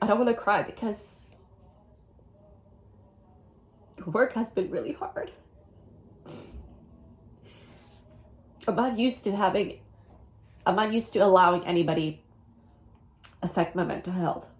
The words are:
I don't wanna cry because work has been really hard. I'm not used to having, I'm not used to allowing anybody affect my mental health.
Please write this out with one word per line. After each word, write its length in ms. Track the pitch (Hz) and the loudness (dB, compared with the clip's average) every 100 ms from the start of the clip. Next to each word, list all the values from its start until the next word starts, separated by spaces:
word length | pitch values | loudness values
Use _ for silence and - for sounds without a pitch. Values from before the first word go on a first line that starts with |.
I 60 | - | 4
don't 100 | 208 | 4
wanna 160 | 247 | 4
cry 280 | 226 - 202 | 0 2 0
because 600 | 143 - 226 208 - - - - - - - - _ - - - - - - - - - - - - - - - - - - _ - - - | 0 -6 -6 -6 -8 -12 -18 -20 -20 -20 -20 -20 _ -20 -20 -20 -20 -20 -20 -20 -20 -20 -20 -20 -20 -20 -20 -20 -20 -20 -20 _ -20 -16 -6
work 280 | 170 254 | 0 2
has 160 | 233 226 | 2 -4
been 200 | - 185 | -2 -4
really 240 | - - | -4 -6
hard. 380 | 302 - - - - - - - - - - - - - - - - - - - - - - - - - - - - - - - - - - - - - | -8 -8 -10 -12 -14 -20 -20 -20 -20 -20 -20 -20 -20 -18 -16 -16 -18 -18 -20 -20 -20 -20 -20 -20 -20 -20 -20 -20 -20 -20 -20 -20 -20 -20 -20 -20 -12 -2
I'm 80 | 185 | 0
not 220 | 247 233 | 0 2
used 260 | 247 240 | 0 0
to 120 | - 196 | -2 0
having, 440 | 214 214 190 - - - - - - - - - - | 2 2 -2 -6 -20 -20 -20 -20 -20 -20 -20 -8 -2
I'm 100 | 185 | 0
not 160 | 214 | 2
used 220 | 220 226 | 0 -2
to 60 | - | 4
allowing 460 | 196 185 180 175 - | 6 8 8 4 2
anybody 580 | 175 165 160 156 156 - - - - - - - - - _ - - | 0 2 0 -2 -6 -16 -20 -20 -20 -20 -20 -20 -20 -20 _ -20 -8
affect 340 | 175 - 170 - | -6 -2 -2 0
my 80 | |
mental 300 | 175 - - | -4 -4 -6
health. 320 | 180 170 - - | -4 -2 -4 -8